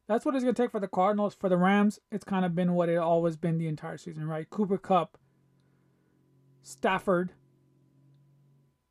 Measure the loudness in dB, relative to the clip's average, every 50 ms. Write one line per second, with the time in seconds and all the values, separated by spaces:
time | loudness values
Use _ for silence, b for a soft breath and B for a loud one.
0 | _ -2 -2 0 0 0 -2 0 0 0 0 0 -2 -2 -2 -4 -6 -2 0 0
1 | 2 2 2 0 0 -2 -4 _ 0 0 2 4 4 4 4 4 4 2 0 -2
2 | _ _ -10 -10 -6 -4 -2 -2 0 0 0 0 0 0 2 2 2 2 0 0
3 | 2 2 2 2 2 0 -2 -2 -2 -2 -2 -2 -2 -4 -6 -8 -8 -12 -12 -12
4 | -14 -14 -12 -10 -8 -6 -6 -8 -8 -8 -4 -4 -2 -2 -2 -4 0 2 2 2
5 | 2 -2 -8 _ _ _ _ _ _ _ _ _ _ _ _ _ _ _ _ _
6 | _ _ _ _ _ _ _ _ _ _ _ _ _ -20 -10 -4 -2 0 0 0
7 | 0 0 0 0 0 -4 -8 _ _ _ _ _ _ _ _ _ _ _ _ _
8 | _ _ _ _ _ _ _ _ _ _ _ _ _ _ _ _ _ _